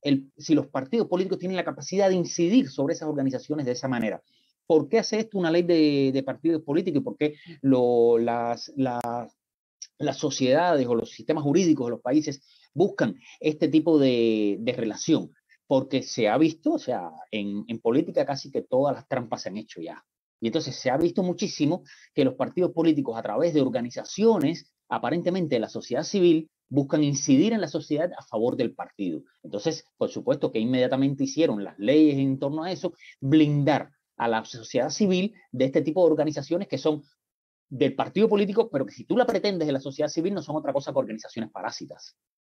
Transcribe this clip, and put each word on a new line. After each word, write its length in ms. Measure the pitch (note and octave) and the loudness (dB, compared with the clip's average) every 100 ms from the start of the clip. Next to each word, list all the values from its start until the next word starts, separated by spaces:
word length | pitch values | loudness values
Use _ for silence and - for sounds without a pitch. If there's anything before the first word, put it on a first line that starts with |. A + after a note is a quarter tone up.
el, 280 | D3 C3+ - - | 0 0 -2 -8
si 180 | D3 | 0
los 140 | D3 - | 2 2
partidos 400 | C#3 C3+ A#3 - | -6 -2 -2 0
políticos 300 | F3+ F#3 F#3 | 0 -2 -4
tienen 180 | F3+ F3+ | -4 -4
la 80 | |
capacidad 440 | D#3 - C#3+ F#3+ G3 | -4 -8 -4 2 2
de 60 | |
incidir 540 | F#3 E3 - E3+ B3 C4+ | 2 0 0 4 4 4
sobre 260 | - C#3 | -2 -2
esas 140 | E3+ D#3 | -2 -4
organizaciones 580 | C#3+ C3+ B2+ - D3+ B2+ | -2 -2 -2 -6 -4 -4
de 60 | |
esa 160 | B2 C3+ | -4 -4
manera. 340 | A#2+ A2 F2 _ _ _ _ - | -2 -2 -6 _ _ _ _ 2
¿Por 220 | D#3 C#3 | 2 4
qué 100 | A3+ | 0
hace 200 | G#3+ A3 | 0 -4
esto 200 | A3 G3 | -4 -2
una 120 | E3 | 0
ley 120 | E3+ | 2
de, 480 | F3 E3 D3+ C#3+ C3+ | 4 4 4 4 2
de 100 | C3+ | 0
partidos 400 | C3+ C3 E3 D#3 | -4 -4 -2 -2
políticos 380 | D3+ D3+ F3+ C#3+ | 0 -2 0 -2
y 40 | |
por 120 | A2+ - | -2 -2
qué 180 | D3+ D3+ E3+ D#3+ | -4 -4 -20 -2
lo, 540 | C3+ B2+ B2 A#2+ A#2 A#2 | 2 4 4 6 6 4
las, 560 | A#2 A#2 A#2 A#2 - C#3 | 2 0 -2 -6 -8 -4
las, 260 | C3 A#2+ A#2 A#2+ A2+ _ _ _ _ - - - | -4 -4 -6 -8 -10 _ _ _ _ -20 -20 -8
las 180 | C#3 C3 | -6 -4
sociedades 680 | D3 - B2+ D3 F3 D3+ A#2+ | -4 0 2 2 4 2 2
o 80 | |
los 160 | A#2 - | -2 -4
sistemas 320 | - - D#3+ | -8 -4 -2
jurídicos 440 | C#3+ F3+ F3 C#3+ A#2+ | 2 2 4 2 0
de 40 | |
los 100 | A2+ | -6
países 400 | B2 D3+ D3+ C#3 _ _ _ | 0 0 0 -8 _ _ _
buscan 460 | C#3 G3 - B2 - - - | 0 0 0 -2 -4 -16 -4
este 280 | D#3 D3+ D#3+ | -2 0 2
tipo 300 | D#3 D#3+ D#3 | 2 4 4
de, 600 | C3+ B2 A2+ A2 G#2 G2 | 6 4 4 2 0 -2
de 120 | A#2 | -4
relación? 600 | B2 A2 G#2 - C#3 E2+ _ _ _ - | -4 -4 -4 0 0 0 _ _ _ 0
Porque 360 | C3+ C3 C3 | 0 0 -4
se 260 | - - G#2 | -4 0 2
ha 100 | B2+ | 4
visto, 360 | D#3+ - D4+ | 2 2 -2
o 40 | - | -2
sea, 320 | - G#2+ E2+ D#2+ - | -2 -6 -8 -14 -10
en, 340 | G#2+ G2+ G2+ A#2 | -8 -6 -6 -8
en 140 | A2+ | -4
política 440 | A#2 C3 - E3 | 0 0 0 -2
casi 260 | C#3+ C#3 C#3 | -2 -4 -6
que 120 | A#2+ | -8
todas 320 | - C3 C#3+ | -2 0 0
las 140 | C#3 - | -2 -6
trampas 340 | B2+ A2 - | -6 -6 -8
se 60 | G#2+ | -8
han 80 | G2+ | -10
hecho 240 | - - | -12 -14
ya. 240 | E2 - _ _ _ - | -14 -16 _ _ _ -8
Y 60 | A2+ | -4
entonces 300 | D#3+ C3+ - | -4 -4 -6
se 140 | B2+ | -2
ha 60 | C#3 | 0
visto 280 | E3+ F#3 | 0 0
muchísimo 580 | F3+ F3 F#3+ - D3 F3+ - - _ | -2 -2 -4 -2 -2 -2 -8 -20 _
que 100 | - | 0
los 100 | C3+ | 0
partidos 360 | - A#2+ F3 F3 | 0 -4 -2 -2
políticos, 480 | E3 E3 D3+ A2+ A2+ | 2 2 2 0 -6
a 40 | |
través 320 | A2 G#2+ E3+ | -4 -2 2
de 80 | D3 | 2
organizaciones, 1080 | C3 A#2+ A#2+ A#2 - - A3+ G3+ C#3+ E3+ - _ - | 0 -2 -6 -10 -10 0 2 4 0 -2 -10 _ -8
aparentemente 680 | A2+ A#2+ E3+ F3 F#3+ D#3 A#2+ | -4 -2 -2 -2 -2 0 -2
de 40 | |
la 80 | G#2 | -2
sociedad 360 | A2 - B2 | -8 -6 -6
civil, 440 | E3+ G3+ F3 D#3+ D#3 _ - | -2 4 4 4 0 _ -4
buscan 320 | C3+ C#3 D#3+ | -2 0 0
incidir 520 | C#3+ C#3+ - C3+ G#3+ | 0 0 4 4 4
en 80 | A3+ | 2
la 60 | D#3 | -2
sociedad 440 | D#3+ D3 D3 F3 - | -6 -4 -4 -4 -6
a 60 | |
favor 320 | - A2 A#2+ | -8 -2 -2
del 200 | B2+ A#2 | -2 -4
partido. 480 | - F2 - F#2 D2+ - _ | -6 -14 -8 -6 -8 -12 _
Entonces, 440 | - G2+ D#3+ D3+ - - | -12 -6 -4 -6 -10 -6
por 140 | - | -6
supuesto 420 | A2 A#2+ C#3+ - | -4 -4 -2 -2
que 80 | A2+ | -2
inmediatamente 640 | A#2 C3 B2+ C3 C#3 C#3 | -2 0 0 2 0 0
hicieron 400 | C3+ D3 D#3+ G#2+ | -4 0 0 0
las 140 | F#2+ - | -8 -4
leyes 400 | G#2+ D3+ D#3 C#3 | 2 6 6 4
en 200 | C3+ C3+ | 0 -2
torno 240 | C#3 D#3 | -4 -6
a 80 | F3 | -6
eso, 220 | D3+ F3 - - - | -6 -8 -8 -20 -8
blindar 720 | C3+ D#3 D3 D3 C#3+ C3+ - _ _ - | 2 4 4 2 2 0 -2 _ _ -4
a 120 | A#2 | -2
la 160 | A2+ | -2
sociedad 460 | G#2+ A#2+ A2+ C3+ C#3+ | -4 -14 -6 -2 -2
civil 440 | C#3+ G3+ F#3 G3 - _ | 0 2 2 -2 -6 _
de 140 | B2+ | -2
este 160 | C3+ D#3 | 0 2
tipo 240 | D#3 E3 | 0 4
de 80 | E3 | 4
organizaciones 560 | D#3 D3+ D3 C#3 F3 G3 | 4 0 -2 -4 -4 -4
que 100 | C#3 | -4
son 240 | D#3 D3+ - _ _ _ _ _ - | -2 -2 -6 _ _ _ _ _ -10
del 240 | C3+ C3+ | -2 -2
partido 340 | - - F#3 G#3+ | -2 -4 2 2
político, 400 | G3+ G3+ G3+ A3+ | 2 0 0 0
pero 140 | E3 | -2
que 80 | - | -6
si 120 | - | -8
tú 120 | - G#3+ | -2 0
la 100 | A#3+ | 2
pretendes 400 | F#3 G3+ F3+ D3+ | 0 0 -2 -2
de 60 | |
la 80 | C3+ | -2
sociedad 280 | C#3+ C#3 D3 | -4 -4 -4
civil 260 | E3+ F3 | -2 -4
no 80 | G3 | -4
son 140 | D3 D3+ | -6 -6
otra 160 | D3 | -2
cosa 200 | C3+ D3 | -4 -2
que 60 | C3+ | -4
organizaciones 520 | G#2+ A2 - A2+ G#2+ | -4 -6 -12 -12 -12
parásitas, 640 | G2 A2 - - - - _ _ _ _ | -10 -10 -10 -16 -18 -20 _ _ _ _